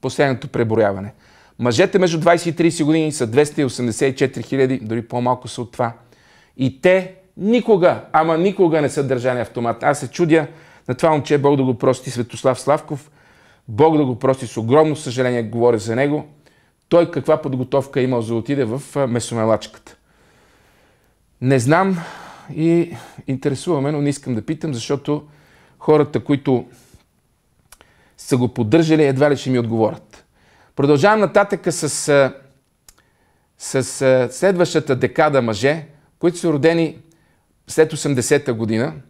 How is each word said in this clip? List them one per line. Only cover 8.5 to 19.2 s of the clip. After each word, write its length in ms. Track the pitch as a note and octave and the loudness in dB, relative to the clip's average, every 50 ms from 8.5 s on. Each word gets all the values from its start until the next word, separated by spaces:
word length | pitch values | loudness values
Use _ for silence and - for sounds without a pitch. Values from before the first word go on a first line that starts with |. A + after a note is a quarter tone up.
| F#3 F#3+ F#3+ E3 D3+ D#3+ D3 | 2 2 2 2 2 2 0
не 60 | C3 | 0
са 160 | - - C#3 | -2 -2 -2
държани 360 | B2+ C3 B2+ A#2 C3 B2+ B2 | -2 -2 -2 -2 -2 -2 -2
автомат. 420 | A2+ - - B2 A#2 A#2 A2+ - - | -6 -6 -6 -4 -4 -4 -4 0 0
Аз 180 | - D3 - | 0 0 0
се 100 | - A#2+ | -4 -12
чудя 360 | - - F3 D#3+ D#3 D#3+ D3+ - - - - - _ _ _ - | -2 -2 2 4 4 2 2 0 -10 -20 -20 -20 _ _ _ -8
на 60 | B2+ | -6
това 160 | - - E3 | 0 2 2
момче, 280 | D#3 D3 C3 - D3+ C#3+ | 2 2 0 0 0 2
Бог 180 | C3 C#3+ D3 | 2 2 2
да 80 | C#3 C3+ | 2 2
го 140 | B2+ B2 A2 | 0 -2 0
прости, 320 | - C3 C3 - - - | 0 0 0 0 -4 -10
Светослав 500 | B2+ A#2 A#2+ - - - - C3+ B2+ - | -8 -8 -8 -8 -8 -2 -2 -2 -2 0
Славков. 500 | - - C#3+ D#3 - - D#3 C3 - _ _ _ _ _ _ _ _ _ _ _ _ - | 0 0 0 0 -2 -8 -12 -12 -12 _ _ _ _ _ _ _ _ _ _ _ _ -12
Бог 280 | A2 G2+ D3+ D#3+ D#3+ | 0 2 4 4 4
да 80 | D3+ D3 | 2 2
го 140 | B2+ B2 A2 | 0 -2 -2
прости, 280 | - C3 C3 C3 B2+ | 0 0 0 0 -4
с 100 | A2+ - | -10 -8
огромно 400 | A#2+ A2 A2 B2+ D3+ D3+ D#3 D3 | -6 -2 2 4 4 4 4 0
съжаление 460 | D#3 - C3+ A#2 B2 B2+ B2 B2 A#2+ A#2 | -4 -6 -8 -4 -2 -2 0 0 -2 -4
говоря 360 | G#2+ A2+ A#2 A#2 A#2+ A#2 G#2+ | -4 -2 0 2 2 2 2
за 180 | G2 A2 A2+ | -2 -4 -2
него. 300 | A#2+ C#3 C#3+ C#3+ D3+ - - - _ _ _ _ _ _ _ _ _ _ _ | -2 0 -2 -2 -4 -6 -10 -20 _ _ _ _ _ _ _ _ _ _ _
Той 220 | - E3+ F3 E3+ | 2 2 2 2
каква 320 | - C#3+ B2+ - D#3 D3+ - | -2 -6 0 0 0 0 0
подготовка 580 | D3 C3 B2+ B2+ B2+ - C#3 C3 - - C#3+ | -6 -6 -6 -6 -2 -2 -2 -2 -2 -2 -2
е 20 | B2+ | -2
имал 200 | C3 B2+ A#2+ A2+ | 0 0 -2 -2
за 100 | G#2+ A#2 | -2 -4
да 60 | A#2 | -4
отиде 260 | A2 - C#3+ C#3 C3 | -2 -4 -2 -2 -2
в, 180 | A2 A2+ C#3 C#3+ - - | -4 -4 -8 -10 -8 -4
а, 100 | C#3+ C#3 | -4 -2
месомелачката? 920 | B2 A#2 A#2+ | -2 -2 -4